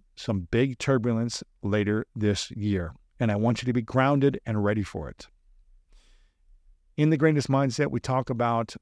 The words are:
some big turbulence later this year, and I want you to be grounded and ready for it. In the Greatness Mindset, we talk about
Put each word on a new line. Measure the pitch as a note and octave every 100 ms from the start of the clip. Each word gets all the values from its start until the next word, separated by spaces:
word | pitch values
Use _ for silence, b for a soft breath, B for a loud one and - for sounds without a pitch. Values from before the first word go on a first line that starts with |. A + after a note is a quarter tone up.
| _
some | - - G2 F2
big | A#2 C3+ B2
turbulence | - C3 A#2+ A2+ A#2 - - _
later | G2+ G#2 G#2 G#2+ -
this | - G#2+ G2 -
year, | A2+ G#2 F#2+ E2 - _ _
and | A#2
I | G#2
want | A#2 A#2+
you | B2
to |
be | B2
grounded | A2+ C3 C3+ C#3+ C3+ - -
and | G#2+
ready | G2+ G#2+
for | F#2+ F2+ D2
it. | - - _ _ _ _ - _ - _ _ _ _ _ - _ _ _ -
In | D3+
the | D#3
Greatness | D#3+ D3+ C3+
Mindset, | C3+ C#3 A#2 C#3+
we | B2+
talk | - C3 B2
about | A#2 A#2 A#2 A2+ -